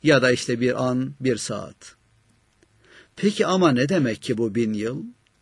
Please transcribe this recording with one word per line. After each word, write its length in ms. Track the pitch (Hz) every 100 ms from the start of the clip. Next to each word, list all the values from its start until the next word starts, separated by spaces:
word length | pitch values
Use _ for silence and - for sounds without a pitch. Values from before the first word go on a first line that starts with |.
ya 180 | 151 139
da 100 | 127
işte 300 | 123 - 120
bir 220 | 123 123 127
an, 240 | 127 131 139
bir 180 | 131 110
saat. 580 | - 104 82 - - - _ _ _ _ _ _ _ _ _ - _ -
Peki 300 | 202 208 185
ama 260 | 190 170
ne 180 | 123 139
demek 320 | 180 127 107
ki 160 | - 113
bu 180 | 117 104
bin 180 | 113
yıl? 300 | 107 110 143 226 - _ _